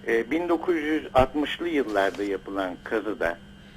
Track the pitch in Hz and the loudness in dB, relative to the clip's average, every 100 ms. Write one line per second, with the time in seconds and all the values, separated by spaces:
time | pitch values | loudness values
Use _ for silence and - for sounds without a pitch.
0 | - 113 117 160 175 165 180 165 147 156 | 2 2 2 0 2 0 2 0 2 0
1 | 127 127 131 151 139 - 175 151 110 101 | 2 4 4 2 -2 -4 0 0 2 2
2 | 98 87 101 95 - 98 95 82 - 113 | 2 0 -2 -2 -4 -4 -4 -6 -4 -2
3 | 101 95 85 85 - - - | -2 -2 -2 -2 -12 -20 -20